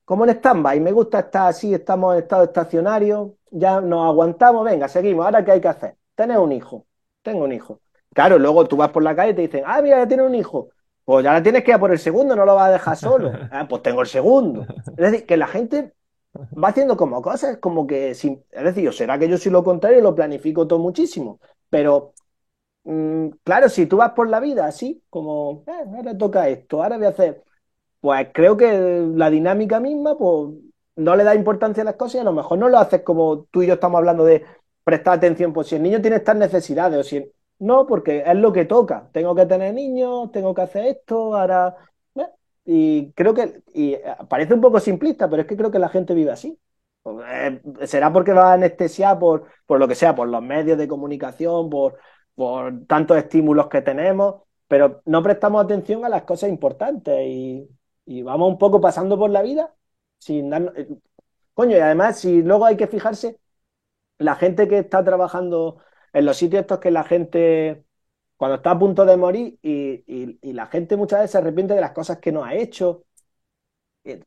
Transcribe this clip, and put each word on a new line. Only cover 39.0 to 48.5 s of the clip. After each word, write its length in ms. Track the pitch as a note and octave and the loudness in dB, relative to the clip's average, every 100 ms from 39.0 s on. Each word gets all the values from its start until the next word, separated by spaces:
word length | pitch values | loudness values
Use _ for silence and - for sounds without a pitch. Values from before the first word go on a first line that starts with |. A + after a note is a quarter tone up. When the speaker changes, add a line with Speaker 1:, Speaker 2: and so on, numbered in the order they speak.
| - | -6
Speaker 1:
Tengo 220 | E3+ E3+ | -4 -2
que 120 | F3 F3+ | 2 2
tener 280 | F#3 F#3+ | 2 -2
niños, 560 | A#3 C#4 B3+ B3+ B3 A#3+ | -6 -6 -4 -4 -4 -8
tengo 220 | A3+ F#3+ | -6 -4
que 80 | F#3 | -4
hacer 240 | F#3 G3+ A#3 | -6 -4 -4
esto, 500 | C4+ - A3+ A3 G#3 | -6 -6 -6 -4 -2
ahora, 400 | F#3 F#3 F3+ F3+ _ _ _ - | 0 0 0 -4 _ _ _ -12
¿eh? 100 | E4+ - _ _ | -12 -14 _ _
Y 480 | - E3 D#3 D3+ C#3+ | -2 0 2 0 -4
creo 220 | - F3+ | 0 0
que, 280 | A3 G#3+ - _ | 0 -2 -8 _
y, 200 | - C#3+ | -6 -4
eh, 80 | C3+ - - - | -4 -10 -14 -6
parece 260 | C3+ D#3 | -4 0
un 60 | A#3 | 2
poco 200 | B3 A3 | 2 0
simplista, 480 | - F#3 D4+ - F#3 | -2 -4 -4 -4 -4
pero 120 | D#3 | -4
es 60 | D3+ | -6
que 80 | G3+ | -6
creo 140 | G#3+ | -4
que 80 | G3+ | -2
la 80 | E3+ | -2
gente 260 | F#3 F3 | -4 -4
vive 160 | E3+ D3 | -2 -2
así. 260 | A#2 C#4+ E4 _ _ _ _ | -4 -12 -16 _ _ _ _
Pues, 220 | - A2 A#2 | -18 -16 -12
eh, 300 | B2+ C3+ B2+ D3 C3 C3+ | -8 -8 -8 -14 -14 -6
será 260 | C#3+ D3+ | -2 2
porque 200 | F3+ F3+ | 2 2
va 200 | F#3 F#3 | 6 6